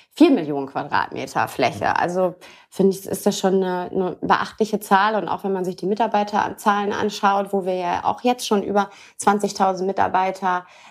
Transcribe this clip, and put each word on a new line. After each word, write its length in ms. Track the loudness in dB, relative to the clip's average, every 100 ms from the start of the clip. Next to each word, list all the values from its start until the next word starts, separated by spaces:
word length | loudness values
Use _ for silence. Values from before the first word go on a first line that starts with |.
| _
vier 180 | 4 6
Millionen 380 | 6 0 -4 -4
Quadratmeter 800 | -6 -2 -2 -2 -6 -6 -2 -2
Fläche. 500 | 0 -2 0 -2 0
Also, 380 | 0 0 -2 -2 -16 -20 _
finde 260 | 2 2 2
ich, 100 | -4
ist 200 | -4 -2
das 100 | 0
schon 180 | 2
eine, 360 | 2 2 -2 -4
eine 260 | -4 -4 -4
beachtliche 580 | 0 2 0 -2 -2 -2
Zahl. 380 | 2 2 4 0
Und 100 | -2
auch 160 | -4
wenn 100 | -4
man 120 | -2
sich 100 | -4
die 120 | -4 -2
Mitarbeiterzahlen 1040 | 0 0 0 0 0 -2 -2 0 0 0
anschaut, 600 | -2 -2 0 2 2 0
wo 120 | -2
wir 100 | -2
ja 300 | -2 -2 0
auch 180 | -2 0
jetzt 240 | 0 -2 0
schon 160 | 0
über 280 | 2 0 -2 -6 -18 -2
zwanzigtausend 720 | 2 2 0 0 0 2 -2
Mitarbeiter 760 | 0 0 2 0 -2 -2 -2 -4 -16 -12